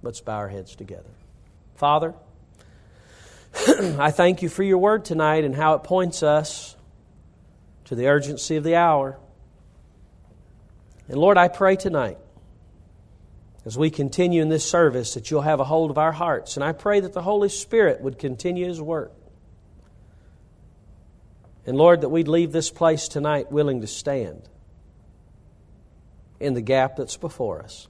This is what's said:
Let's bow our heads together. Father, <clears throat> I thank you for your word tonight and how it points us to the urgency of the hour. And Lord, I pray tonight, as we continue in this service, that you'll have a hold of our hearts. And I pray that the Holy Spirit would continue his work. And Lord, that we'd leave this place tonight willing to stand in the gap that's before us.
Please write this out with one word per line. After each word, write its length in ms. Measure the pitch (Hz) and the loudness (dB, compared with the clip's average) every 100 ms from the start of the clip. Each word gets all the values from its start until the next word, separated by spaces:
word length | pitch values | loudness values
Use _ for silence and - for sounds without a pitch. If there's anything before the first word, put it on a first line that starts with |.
Let's 200 | 127 113 | -12 -12
bow 160 | - 107 | -8 -8
our 120 | 101 | -8
heads 260 | 98 92 - | -10 -14 -18
together. 340 | 98 87 87 - - - - - - - | -16 -16 -18 -20 -20 -20 -20 -20 -20 -2
Father, 380 | 143 151 160 - - - - - - - - - - - - - - - | 2 2 0 -8 -20 -20 -20 -20 -20 -20 -20 -20 -20 -20 -20 -20 -16 -4
<clears throat> 120 | 427 - 196 147 | 2 2 2 0
I 120 | 147 | 0
thank 300 | 151 180 185 | 4 2 2
you 80 | 170 | -4
for 140 | - | -2
your 140 | 196 185 | 2 4
word 280 | 196 220 214 | 4 2 -2
tonight 380 | 160 156 156 | 0 2 2
and 120 | 147 135 | 0 0
how 200 | 156 156 | 2 2
it 80 | |
points 400 | - 185 180 - | 2 0 0 0
us 520 | 151 151 151 - - - - - _ - - _ - _ - - - | 2 2 0 -10 -16 -20 -20 -20 _ -20 -20 _ -20 _ -20 -20 -10
to 100 | 120 | -2
the 120 | 127 | 2
urgency 480 | 143 139 143 - 156 | 2 2 -8 -4 -4
of 80 | |
the 120 | 151 170 | 2 2
hour. 420 | 165 151 135 135 - - - _ - _ - _ - _ - - - - - - - - - | 4 2 0 -8 -20 -20 -20 _ -20 _ -20 _ -20 _ -20 -20 -20 -20 -20 -20 -20 -20 -10
And 100 | 131 | 2
Lord, 200 | 175 196 | 4 6
I 120 | 175 | 4
pray 260 | 175 196 190 | 4 2 2
tonight, 420 | 190 160 117 82 - - - - - _ - _ - - - - - - - | 0 -2 -4 -6 -20 -20 -20 -20 -20 _ -20 _ -20 -20 -20 -20 -20 -20 -14
as 120 | 113 | -2
we 120 | 156 | -2
continue 520 | 151 139 - 180 175 | 0 -6 0 2 2
in 80 | 156 | 2
this 200 | 156 - | 0 0
service, 440 | 175 165 127 113 | 4 4 2 -6
that 160 | - 110 | -8 -4
you'll 120 | 151 | -2
have 180 | 147 151 | 0 0
a 60 | 131 | 2
hold 260 | 160 160 | 0 0
of 60 | 143 | 0
our 140 | 160 | 0
hearts. 440 | 156 170 135 - - | 0 -2 -2 -4 -6
And 80 | |
I 80 | 143 | -6
pray 300 | 156 208 208 | -4 0 0
that 120 | 185 | 0
the 80 | 185 | -6
Holy 280 | 175 208 202 | -2 0 0
Spirit 520 | - - 226 196 131 | -4 -2 2 4 2
would 160 | 135 120 | -4 -8
continue 500 | 143 127 180 180 180 | -8 -6 -6 -4 -6
his 140 | 170 | -8
work. 320 | 156 160 - - - - - - - - - - - - - - - _ - - - - - - - - - - - | -6 -6 -6 -16 -20 -20 -20 -20 -20 -20 -20 -20 -20 -20 -20 -20 -20 _ -20 -20 -20 -20 -20 -20 -20 -20 -20 -18 -6
And 120 | 131 | 4
Lord, 240 | 165 175 | 6 6
that 80 | 143 | 4
we'd 180 | 160 156 | -2 0
leave 240 | 165 170 | 0 0
this 180 | 160 156 | -2 -4
place 380 | - 170 156 - | 0 0 0 -4
tonight 440 | 151 147 147 127 | -6 -2 -2 -2
willing 300 | 143 147 127 | -2 0 -2
to 60 | 107 | -6
stand 600 | - - 139 101 76 - - - - - - - - - - - _ _ - - _ - - - - | -10 -6 -6 -6 -12 -20 -20 -20 -20 -20 -20 -20 -20 -20 -20 -20 _ _ -20 -20 _ -20 -20 -20 -8
in 140 | 143 | -4
the 80 | 123 | -4
gap 340 | 110 131 131 131 | 0 0 0 -2
that's 200 | 135 - | -10 -10
before 440 | 165 - 117 78 | -12 -8 -8 -8
us. 260 | - - - | -14 -20 -20